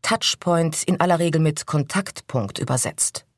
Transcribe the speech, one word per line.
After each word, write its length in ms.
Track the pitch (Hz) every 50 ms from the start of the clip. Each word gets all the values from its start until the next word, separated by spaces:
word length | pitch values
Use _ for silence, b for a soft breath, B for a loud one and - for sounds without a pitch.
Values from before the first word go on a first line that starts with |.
| -
Touchpoint 800 | - 220 220 - - - _ - 175 170 165 165 160 160 - -
in 160 | - 185 180
aller 180 | 180 180 175
Regel 240 | 165 170 170 156 160
mit 240 | 160 156 151 - -
Kontaktpunkt 920 | - - 147 139 - - 190 196 - - - _ - - 123 104 98 - -
übersetzt. 640 | - 120 131 123 - - - - - - - - _ _ _